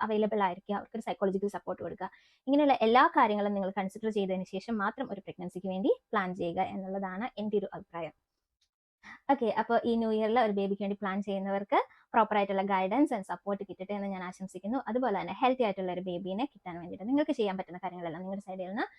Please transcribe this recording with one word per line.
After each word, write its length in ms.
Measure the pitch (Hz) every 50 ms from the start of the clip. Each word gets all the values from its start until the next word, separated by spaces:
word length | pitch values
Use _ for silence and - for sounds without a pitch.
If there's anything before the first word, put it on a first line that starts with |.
അവൈലബിൾ 420 | 214 214 220 214 214 208 226 208
ആയിരിക്കുക, 320 | 196 185 180 196 - - 202
അവർക്കൊരു 280 | 196 - - - 226
സൈക്കോളജിക്കൽ 460 | - - 180 - 202 196 190 190 202 202
സപ്പോർട്ട് 340 | - 175 - 185 180 -
കൊടുക്കുക. 280 | 170 170 - - 185 - - - _ _ _ _ -
ഇങ്ങനെയുള്ള 280 | 262 277 294 302 277 254 -
എല്ലാ 260 | 220 226 233 254 294 339 -
കാര്യങ്ങളും 380 | 302 247 208 208 208 202 202 202
നിങ്ങൾ 180 | 196 190 190 - 208
കൺസിഡർ 320 | 190 190 - 214 220 220
ചെയ്തതിന് 340 | 208 208 196 185 185 185 185
ശേഷം 340 | - - 285 - - 233 208
മാത്രം 340 | 196 214 - - 254 -
ഒരു 80 | 202 190
പ്രഗ്നൻസിക്ക് 460 | - 165 - - 180 180 - 180 196
വേണ്ടി 340 | 190 185 190 208 320 508 - _ -
പ്ലാൻ 220 | 233 208 185 180 180
ചെയ്യുക 260 | 190 175 170 165 180
എന്നുള്ളതാണ് 800 | 190 - 202 196 190 185 190 196 196 185 185 190 240 - - 208
എൻ്റെ 180 | 214 214 214 202
ഒരു 100 | 196 - -
അഭിപ്രായം. 380 | 165 - _ - 170 165 151 - _ _ _ _ _ _ _ _ _ _ _ _ _ _ _ _ _ - - - - _ -
ഓക്കെ, 160 | 277 - 240 208 - -
അപ്പൊ 200 | 233 - 233 226 -
ഈ 120 | 233 226
ന്യൂ 160 | 226 226 220
ഇയറിൽ 280 | 220 214 220 214 226 254
ഒരു 120 | 226 214
ബേബിക്ക് 300 | 202 202 196 196 196 202
വേണ്ടി 140 | 208 196 202 -
പ്ലാൻ 220 | 208 190 190 202
ചെയ്യുന്നവർക്ക് 640 | 202 208 196 196 190 196 196 196 202 - 294 392 523 - - _ _ _
പ്രോപ്പർ 240 | - 233 214 - 208
ആയിട്ടുള്ള 260 | 208 202 202 196 196
guidance 480 | 196 196 196 185 190 185 214 269 302 294 254
and 100 | 202 190 -
support 300 | 175 - - 202 202 202
കിട്ടട്ടെ 300 | 202 - 175 - 185 190
എന്ന് 160 | 208 202 202 196
ഞാൻ 140 | 190 185
ആശംസിക്കുന്നു. 560 | 180 180 - - 190 190 - 180 - 202 247 269 - -
അതുപോലെ 320 | 220 254 262 233 202 175
തന്നെ 120 | 165 180
ഹെൽത്തി 300 | 196 - 269 247 262 262
ആയിട്ടുള്ള 300 | 240 202 185 196 185 180
ഒരു 80 | 175 185
ബേബിനെ 440 | 185 185 175 170 196 185 190 208 277
കിട്ടാൻ 340 | - - - - 180 165 175
വേണ്ടിയിട്ട് 300 | 165 180 - - 190 233
നിങ്ങൾക്ക് 220 | 277 285 302 320
ചെയ്യാൻ 260 | 285 - 208 196 190
പറ്റുന്ന 220 | 190 180 - 175 180
കാര്യങ്ങളെല്ലാം 440 | - 180 175 180 170 165 151 170
നിങ്ങളുടെ 240 | 185 190 196 202 -
സൈഡിൽ 200 | 196 190 190 180
നിന്ന് 160 | 180 196 254 370 - _